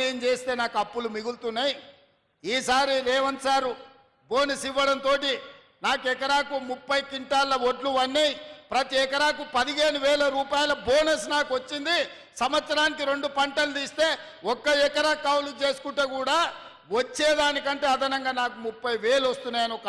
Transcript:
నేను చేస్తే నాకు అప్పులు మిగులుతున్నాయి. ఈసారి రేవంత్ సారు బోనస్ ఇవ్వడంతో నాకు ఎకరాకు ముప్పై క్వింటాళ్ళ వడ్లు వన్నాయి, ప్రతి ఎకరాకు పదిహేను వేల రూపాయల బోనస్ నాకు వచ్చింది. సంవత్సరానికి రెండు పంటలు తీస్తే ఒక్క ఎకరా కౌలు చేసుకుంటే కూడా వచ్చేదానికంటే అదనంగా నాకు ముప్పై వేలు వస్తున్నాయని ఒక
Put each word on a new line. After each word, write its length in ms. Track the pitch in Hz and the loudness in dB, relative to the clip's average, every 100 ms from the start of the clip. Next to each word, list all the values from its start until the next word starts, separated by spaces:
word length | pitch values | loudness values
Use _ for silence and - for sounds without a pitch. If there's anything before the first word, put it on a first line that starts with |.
నేను 180 | 262 254 240 | -2 0 0
చేస్తే 260 | 247 254 247 | 0 -2 -2
నాకు 160 | 233 220 | -2 -2
అప్పులు 260 | 208 240 233 214 | -2 -4 -6 -4
మిగులుతున్నాయి. 580 | 220 240 240 220 277 262 - - _ _ _ _ | -6 -6 -4 -2 -2 -4 -12 -20 _ _ _ _
ఈసారి 520 | 165 254 240 254 277 269 247 | -4 -2 2 2 4 2 2
రేవంత్ 360 | 269 269 269 269 | 0 0 -2 0
సారు 240 | 269 262 226 - - _ _ _ | 0 0 -6 -14 -20 _ _ _
బోనస్ 360 | 247 285 269 269 | 0 2 0 -2
ఇవ్వడంతో 440 | 269 277 262 269 277 277 233 - - _ _ 202 | 0 2 2 2 2 0 -4 -6 -20 _ _ -2
నాకు 200 | 262 254 | 0 -2
ఎకరాకు 420 | 254 269 285 277 277 254 | -2 2 2 2 -4 -4
ముప్పై 280 | 254 - 277 277 | -8 -2 -2 -2
క్వింటాళ్ళ 440 | 269 254 277 277 262 247 | -10 0 2 2 2 2
వడ్లు 240 | 247 277 262 | 0 0 0
వన్నాయి, 340 | 254 277 302 262 - - - | 2 2 2 0 -12 -18 -4
ప్రతి 240 | 240 269 269 | -2 0 0
ఎకరాకు 400 | 269 277 302 294 294 254 | 0 2 2 0 -2 0
పదిహేను 440 | 254 294 302 294 269 | 0 2 2 2 2
వేల 180 | 294 285 269 | 4 2 0
రూపాయల 380 | 277 285 294 285 202 | 0 0 0 0 2
బోనస్ 380 | 285 311 311 247 294 | 4 4 0 0 -2
నాకు 160 | 285 254 | 0 -2
వచ్చింది. 400 | 254 294 294 339 247 - - - | -4 -6 0 0 0 -8 -20 -4
సంవత్సరానికి 640 | 254 302 302 302 311 294 277 | 0 0 0 2 2 0 -2
రెండు 160 | 277 294 277 | -2 -2 0
పంటలు 360 | 285 302 294 277 | 0 0 -2 -2
తీస్తే 300 | 277 - 320 277 - - 185 | -6 0 0 0 -8 -8 -4
ఒక్క 160 | 240 294 285 285 | -2 2 4 4
ఎకరా 280 | 294 302 294 285 | 2 2 2 2
కౌలు 240 | 285 285 - | 0 0 -2
చేసుకుంటే 420 | 277 269 285 277 277 262 | -2 -2 -4 -2 -2 0
కూడా 220 | 262 320 330 - - - 147 214 | 0 2 0 -4 -16 -20 -4 -2
వచ్చేదానికంటే 880 | 254 - 302 302 294 285 277 277 285 262 | -2 0 2 4 2 0 -2 0 2 2
అదనంగా 360 | 269 269 262 254 | 2 0 -2 -2
నాకు 160 | 247 233 226 | -2 -4 -8
ముప్పై 260 | 220 247 226 | -4 -4 0
వేలు 220 | 214 269 254 | 2 4 2
వస్తున్నాయని 440 | 240 247 233 233 | -2 -4 -2 -2
ఒక 80 | 226 | -2